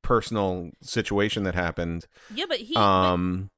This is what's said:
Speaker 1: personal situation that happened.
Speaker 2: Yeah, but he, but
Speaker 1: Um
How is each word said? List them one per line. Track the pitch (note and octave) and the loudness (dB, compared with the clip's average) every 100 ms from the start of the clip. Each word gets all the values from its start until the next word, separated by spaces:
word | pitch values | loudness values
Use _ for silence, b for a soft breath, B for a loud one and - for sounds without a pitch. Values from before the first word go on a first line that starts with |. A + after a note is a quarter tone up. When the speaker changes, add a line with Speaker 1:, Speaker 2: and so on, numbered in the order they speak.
Speaker 1:
personal | - A#2+ - A2 G2 F2+ F2 - | 2 0 0 -2 0 -2 -8 -14
situation | - A#2 - G2+ G#2 - | -4 -4 0 0 0 0
that | F#2+ F2+ | -2 0
happened. | F2 D#2+ E2+ E2+ - B B | -2 -2 -4 -4 -10 B B
Speaker 2:
Yeah, | G#3+ F4+ | -8 -4
but | C#4+ | -6
he, | A3 | -2
but | D#4+ | 2
Speaker 1:
Um | G#3 F#3+ - F2+ F2+ F#2 F#2+ | 4 6 4 2 0 -4 -8